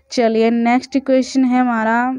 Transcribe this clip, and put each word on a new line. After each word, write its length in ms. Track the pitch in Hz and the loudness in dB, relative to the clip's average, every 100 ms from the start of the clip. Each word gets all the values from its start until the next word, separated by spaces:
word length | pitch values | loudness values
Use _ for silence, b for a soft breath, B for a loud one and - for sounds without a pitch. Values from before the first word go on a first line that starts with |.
| _ | _
चलिए 400 | - 226 220 226 | -2 0 2 0
नेक्स्ट 480 | 233 233 254 - 269 | 0 0 0 -2 -4
क्वेश्चन 460 | 262 262 254 269 | 0 0 0 0
है 160 | 254 247 | 2 2
हमारा, 400 | 247 226 220 233 254 | 0 0 0 0 -2